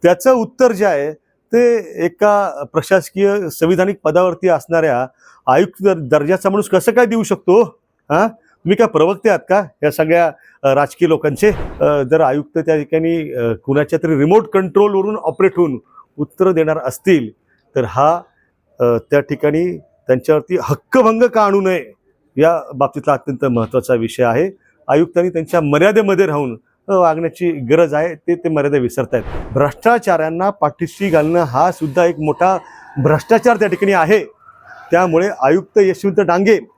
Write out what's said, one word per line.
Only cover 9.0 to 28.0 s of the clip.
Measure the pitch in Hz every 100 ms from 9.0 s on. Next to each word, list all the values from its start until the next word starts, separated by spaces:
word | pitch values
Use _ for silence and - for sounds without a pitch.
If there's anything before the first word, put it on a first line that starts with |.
| 160 196 226
आहात | 175 -
का | 190 175 _
या | 147
सगळ्या, | 147 160 170 165 - _ _
अ, | 139
राजकीय | 135 143 - 170
लोकांचे? | 156 156 135 208 - - -
अ, | 151 147
जर | 131 160
आयुक्त | 151 143 147 165
त्या | 160 156
ठिकाणी, | 151 160 165 170 147
अ, | 127 117
कुणाच्या | 110 - 139 147 160
तरी | 160 156
रिमोट | 147 208 220
कंट्रोलवरून | 196 185 175 208 196 196 214
ऑपरेट | - - 190 175
होऊन | 170 123 _ _ _ -
उत्तर | 147 _ 185
देणार | 175 156 156
असतील | 131 - - 170 113 - _ _ _ -
तर |
हा, | 117 98 147 170 175 _ _ _ _ _
अ, | 123 117 -
त्या | 143
ठिकाणी | 143 143 147 151 180 170
त्यांच्यावरती | _ _ - 127 127 151 151 180
हक्कभंग | - 143 _ 262 220 226
का | 240 226
आणू | 208 196
नये | 190 180 120 - _ _ _ -
या | 156 165 139
बाबतीतला | 135 135 147 139
अत्यंत | 135 - 131
महत्त्वाचा | 139 117 110 131 -
विषय | 123 113 -
आहे. | 120 117 185 190 _ _ -
आयुक्तांनी | 139 170 175 180
त्यांच्या | 165 156 175
मर्यादेमध्ये | 151 147 185 214 202 190 190
राहून, | 147 139 113 _ _ -
अ, |
वागण्याची | 190 175 156 165 160 175
गरज | 156 120 156 170
आहे, | 147